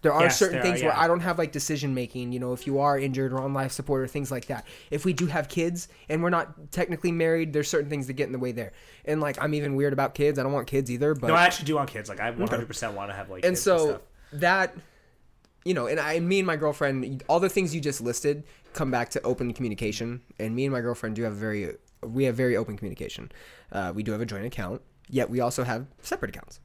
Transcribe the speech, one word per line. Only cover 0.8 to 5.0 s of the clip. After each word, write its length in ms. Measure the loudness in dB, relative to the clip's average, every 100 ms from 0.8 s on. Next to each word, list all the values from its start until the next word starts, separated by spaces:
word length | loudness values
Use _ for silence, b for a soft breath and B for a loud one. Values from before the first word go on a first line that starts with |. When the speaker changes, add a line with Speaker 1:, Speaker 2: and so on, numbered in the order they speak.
Speaker 1:
where 100 | 2
Speaker 2:
yeah. 80 | 4
Speaker 1:
I 60 | 4
don't 120 | 4
have, 180 | 2 0
like, 120 | -2
decision 440 | -2 -2 -2 0
making, 360 | -2 -4 -6 -6
you 60 | -4
know, 140 | -4
if 140 | -4 -2
you 120 | 2
are 180 | 4 4
injured 340 | 0 0 0
or 80 | 0
on 140 | -2
life 180 | -2 -2
support 300 | -4 -2 0
or 40 | 0
things 240 | -4 -4
like 160 | -6 -6
that. 180 | -8 -10 B B
If 140 | -2